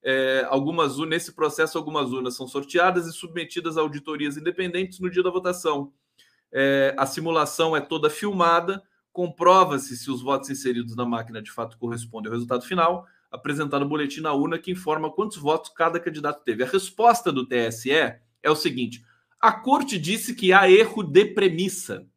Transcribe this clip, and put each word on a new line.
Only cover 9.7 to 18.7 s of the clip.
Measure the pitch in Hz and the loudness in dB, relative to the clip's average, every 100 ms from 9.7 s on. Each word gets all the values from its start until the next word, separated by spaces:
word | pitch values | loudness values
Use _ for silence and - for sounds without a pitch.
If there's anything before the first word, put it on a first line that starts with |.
| 143 135 120 | 2 -6 -12
se | 117 | -8
os | 127 | -6
votos | 127 135 135 | -2 -2 -2
inseridos | 135 131 120 120 113 | -6 -2 -2 -4 -6
na | 120 | -4
máquina | 117 117 113 | -4 -6 -12
de | 107 | -14
fato | - 113 - | -10 -10 -8
correspondem | 120 117 117 113 107 | -8 -6 -10 -12 -6
ao | |
resultado | 117 120 123 - | -6 -4 -4 -2
final, | 185 165 180 - _ _ | 0 2 0 -8 _ _
apresentado | - 143 147 147 139 | -12 -6 -4 -2 -2
o | 143 | -2
boletim | 151 143 143 | -2 -4 -4
na | 156 | -4
urna | 143 151 165 | -2 -2 -4
que | 175 | -6
informa | 180 156 156 156 | -8 -4 -4 -4
quantos | 170 208 175 | -4 -6 -4
votos | 143 160 - | -2 -2 -2
cada | - 170 170 | -2 0 0
candidato | 170 151 147 147 | -6 -6 -6 -6
teve. | - 110 | -4 -2
A | 127 | 0
resposta | 190 185 - 233 233 - | 0 -2 4 4 4 0
do | 139 123 | -2 -2
T | 123 | 0
S | 113 113 127 | 0 -4 0
E | 151 139 - _ _ | 2 2 -4 _ _
é | 147 | 0
o | 151 | 0
seguinte: | 170 | 0